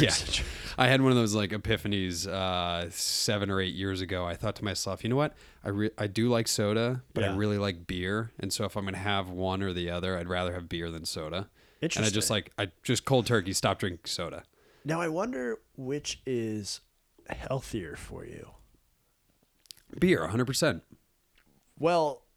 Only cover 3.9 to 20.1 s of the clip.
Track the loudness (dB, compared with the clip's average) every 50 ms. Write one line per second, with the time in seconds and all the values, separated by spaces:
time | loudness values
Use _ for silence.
3.9 | 0 -2 -2 -2 -2 -2 -2 -2 -4 -2 -4 -4 -4 -2 -4 -4 -2 -2 -2 -4
4.9 | -4 -4 -2 0 0 2 0 0 -4 -8 -20 -20 -18 -10 -6 -4 -2 0 0 0
5.9 | -2 -2 -4 -2 0 2 2 4 4 2 2 0 0 2 2 2 2 2 2 0
6.9 | 0 -4 -6 -6 -2 0 0 0 2 2 2 2 2 2 0 0 -2 -4 -6 -6
7.9 | -4 -2 -2 -2 -2 -2 -4 -6 -8 -6 -6 -4 -2 -2 -2 -2 -4 -4 -4 -4
8.9 | -4 -4 -2 0 0 0 0 -2 -4 -2 -2 0 0 0 0 0 0 -2 -2 -2
9.9 | -2 -2 -2 -2 -2 -2 -2 -2 -2 0 0 -2 -2 -4 -6 -6 -6 -4 -4 -4
10.9 | -6 -6 -6 -6 -6 -6 -6 -4 -4 -6 -6 -8 _ _ -20 _ _ -6 -4 -2
11.9 | 0 2 2 2 2 2 2 2 2 0 -2 -4 -4 -4 -4 -4 -4 _ -2 0
12.9 | 0 2 2 4 4 4 4 4 4 2 2 2 0 2 2 2 2 2 0 -4
13.9 | -4 -4 -8 -8 -6 -6 -6 -6 -8 -12 -14 _ _ _ _ _ _ _ -6 -4
14.9 | -2 0 0 0 0 -2 -2 -2 -2 -4 -4 -4 -4 -6 _ _ _ -10 -6 -4
15.9 | -4 -4 -4 -6 -8 -8 -4 -2 -2 -2 0 -2 -2 -4 -4 -6 -8 -10 _ _
16.9 | _ _ _ _ _ _ -12 -12 -10 -8 -4 -4 -4 -4 -4 -4 -6 -6 -6 -6
17.9 | -10 -12 -12 -12 -12 -12 -12 -12 -14 -14 -16 -18 -20 -20 _ _ _ _ _ _
18.9 | _ _ _ _ _ _ _ _ _ _ _ _ _ _ _ -20 -20 _ _ -12
19.9 | -2 2 6 6